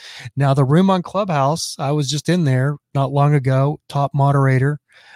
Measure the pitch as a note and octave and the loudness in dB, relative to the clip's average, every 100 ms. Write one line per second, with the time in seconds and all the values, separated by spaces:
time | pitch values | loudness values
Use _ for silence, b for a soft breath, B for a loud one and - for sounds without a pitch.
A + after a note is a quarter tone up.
0 | B B B - C#3 C3+ C3 D#3+ F#3+ F#3 | B B B -2 0 2 2 4 4 2
1 | - F#3 G3+ D3 C3+ E3 - - C#3 D3+ | -2 -4 -2 0 0 -2 -6 -8 -4 -2
2 | C3 D3 - F3 D3 C3 C#3 C#3+ _ C#3+ | -2 -4 -2 0 2 0 0 -4 _ -4
3 | C3 C#3+ C#3+ D3 C3 C3 C#3+ D3+ - C#3+ | -2 2 2 2 2 0 0 -2 -6 -4
4 | C#3 C#3+ C#3 C#3 C3+ C3 C#3 D3 _ B | -2 0 2 2 2 2 0 -4 _ B
5 | B | B